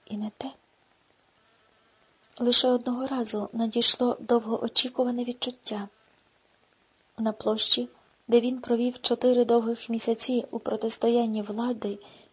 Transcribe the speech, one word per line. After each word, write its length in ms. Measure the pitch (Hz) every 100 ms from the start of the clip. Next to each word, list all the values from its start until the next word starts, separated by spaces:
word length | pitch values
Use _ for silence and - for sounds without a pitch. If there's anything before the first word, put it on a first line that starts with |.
| -
і 100 | 208
не 140 | 214 -
те. 120 | 262 - _ _ _ _ _ _ _ _ _ _ _ _ _ _ _ _ - -
Лише 300 | 240 240 254
одного 380 | 247 240 247 269
разу 420 | 262 226 214 208
надійшло 640 | 226 226 233 233 - 247 -
довгоочікуване 1040 | 220 240 220 233 233 - 247 254 247 240
відчуття. 640 | 247 240 - - - 208 202 _ _ _ _ _ _ _ _ _ _ _ _ -
На 140 | 220
площі, 560 | 214 214 220 - - 247 - _ _ -
де 120 | 233
він 200 | 240 254
провів 400 | - 233 247 247
чотири 440 | - 240 254 247
довгих 440 | 233 233 226 233 -
місяці 580 | 226 233 226 - 247 -
у 80 | 233
протистоянні 840 | - 214 226 - 233 240 233 214
влади 560 | 208 214 240 233 208 202 - - -